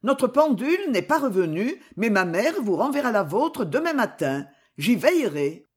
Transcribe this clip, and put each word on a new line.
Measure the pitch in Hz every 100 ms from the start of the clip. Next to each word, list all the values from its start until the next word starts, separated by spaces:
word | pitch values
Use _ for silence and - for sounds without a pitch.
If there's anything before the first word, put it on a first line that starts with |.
« |
Notre | 226 262 247
pendule | 262 311 208 262 370 392
n'est | 208
pas | - 294
revenue, | 277 185 170 156 233 359 - -
mais | 226
ma | 202
mère | 180 165 254 392
vous | 214 170
renverra | 254 285 262
la | 214
vôtre | 165 185 311 -
demain | 185 233 339
matin. | 294 220 - 143 139 143 _ _ -
J'y | 151
veillerai. » | 233 247 349 247 143 143 170 _